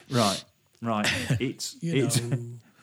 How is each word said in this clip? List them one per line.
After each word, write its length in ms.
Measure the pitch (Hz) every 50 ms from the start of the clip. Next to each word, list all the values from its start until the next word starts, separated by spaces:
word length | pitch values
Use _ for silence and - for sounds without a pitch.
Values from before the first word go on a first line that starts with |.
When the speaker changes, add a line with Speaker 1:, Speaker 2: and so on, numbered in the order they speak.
| - -
Speaker 1:
Right, 320 | 139 123 110 101 95 - - - _ _ _ _ _ _
right. 240 | 117 117 113 104 104 - - - -
Speaker 2:
<laughs> 140 | - 131 107
Speaker 1:
It's, 380 | 127 135 - - - - - -
Speaker 2:
You 240 | - 170 165 143 127
Speaker 1:
it's 140 | - - 120
Speaker 2:
know, 180 | 120 120 123 120 120 120 120 - - - _ _